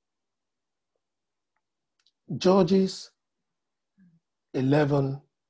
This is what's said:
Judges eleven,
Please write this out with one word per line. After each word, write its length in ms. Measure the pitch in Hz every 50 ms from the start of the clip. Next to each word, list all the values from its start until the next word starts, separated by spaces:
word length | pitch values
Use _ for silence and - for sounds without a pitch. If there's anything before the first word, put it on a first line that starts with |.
| _ _ _ _ _ _ _ _ _ _ _ _ _ _ _ _ _ _ _ _ _ _ _ _ _ _ _ _ _ _ _ _ _ _ _ _ _ _ _ _ _ _ _ _ _ - 165 -
Judges 720 | - 185 190 202 185 160 190 190 190 185 - - - - _ _ _ _ _ _ _ _ _ _ _ _ _ _ _ _ _ _ _ _ _ _ _ _ _ _ _ _ -
eleven, 680 | 143 131 135 143 151 151 139 147 143 135 135 139 143 - _ _ _ _ _